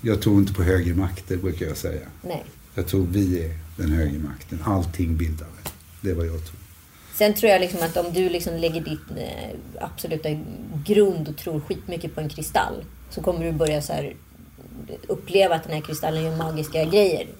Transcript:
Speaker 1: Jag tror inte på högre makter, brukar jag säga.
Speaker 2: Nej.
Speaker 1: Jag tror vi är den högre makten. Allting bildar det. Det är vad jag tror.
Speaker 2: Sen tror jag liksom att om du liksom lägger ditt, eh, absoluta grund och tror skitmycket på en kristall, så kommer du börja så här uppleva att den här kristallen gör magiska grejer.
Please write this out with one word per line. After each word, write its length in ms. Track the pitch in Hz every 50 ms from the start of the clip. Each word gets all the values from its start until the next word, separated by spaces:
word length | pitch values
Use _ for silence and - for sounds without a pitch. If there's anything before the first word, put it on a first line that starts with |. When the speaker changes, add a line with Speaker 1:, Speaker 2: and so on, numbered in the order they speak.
Speaker 1:
Jag 220 | - 117 107 101 -
tror 160 | 113 104 101
inte 140 | 98 98 -
på 100 | - 92
högre 320 | 85 95 92 82 87 85
makter, 420 | 87 95 95 - - - - 95
brukar 300 | 92 92 95 82 - 92
jag 100 | 80 80
säga. 300 | - - 85 80 78 - - - - -
Speaker 2:
Nej. 220 | 180 175 147 - - - - - - -
Speaker 1:
Jag 120 | - 85
tror 200 | - - 98 95 87
vi 340 | 87 101 101 92 90 87 80
är 60 | 80 80 80 - - -
den 160 | - 90 78 78
högre 260 | 80 78 73 71 76
makten. 440 | 78 73 69 - - - - 82 80
Allting 520 | 110 101 95 85 82 85 - 92 82 82
bildar 300 | 80 85 80 80 78 80 - - - -
det. 60 | - - - - - - -
Det 100 | - 98
är 40 | 90
vad 120 | 82 85
jag 180 | 82 80 82 80
tror. 100 | - - - - - - - - - - - - - -
Speaker 2:
Sen 200 | - 214 208 208
tror 180 | 208 - 220 196
jag 80 | 185
liksom 220 | 185 175 - 180 165
att 140 | 165 165
om 160 | 180 170 175 170
du 160 | 185 185 180
liksom 260 | 170 175 170 180 170
lägger 240 | 165 165 165 160 165
ditt, 200 | 156 151 156 151 - - -
eh, 400 | 147 135 - - - - - - - - - - -
absoluta 480 | - 160 - - - 170 165 156 151 156 151 151 151 - - - - - - 151 143
grund 420 | - 208 208 208 196 180 160 156 147
och 80 | 147
tror 240 | - - 185 160 151
skitmycket 540 | 143 - 190 - - - 180 165 170 165 -
på 60 | -
en 80 | 156 151
kristall, 560 | - - 151 - - 156 95 - - - - - - - - -
så 120 | - - 160
kommer 220 | - 175 170 165
du 80 | 165 165
börja 300 | 151 160 151 151 151 143
så 100 | - -
här 220 | 147 143 139 - - - - - - - - - - - - - - - - - - - -
uppleva 460 | - - - - 175 196 196 185 170
att 100 | 160 165
den 80 | - 160
här 80 | 151
kristallen 440 | 147 - 156 151 - 160 156 160 160
gör 120 | 160 160
magiska 480 | 160 165 160 160 151 156 151 - 160 160
grejer. 420 | 156 170 208 208 190 165 - 82 - -